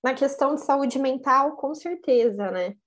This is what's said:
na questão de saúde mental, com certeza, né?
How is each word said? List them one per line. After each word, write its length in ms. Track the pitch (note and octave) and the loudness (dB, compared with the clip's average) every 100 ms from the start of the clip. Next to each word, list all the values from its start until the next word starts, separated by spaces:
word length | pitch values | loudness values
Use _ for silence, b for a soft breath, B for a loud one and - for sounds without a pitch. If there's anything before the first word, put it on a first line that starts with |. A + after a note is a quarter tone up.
na 120 | B3+ | -2
questão 400 | C4 C#4 C#4 C#4 | 0 -2 0 0
de 80 | D4 | 0
saúde 360 | - C#4 C4+ C4 | 0 0 2 0
mental, 580 | C4+ C4 C#4 C4+ C#4 D4+ | -2 -2 2 2 2 -2
com 180 | C#4 | -8
certeza, 760 | D#4 F4 F4 - B3 A#3 G3+ G3 | -8 -8 -6 2 4 4 0 -4
né? 240 | F#3 F3+ G3+ | -4 -6 -8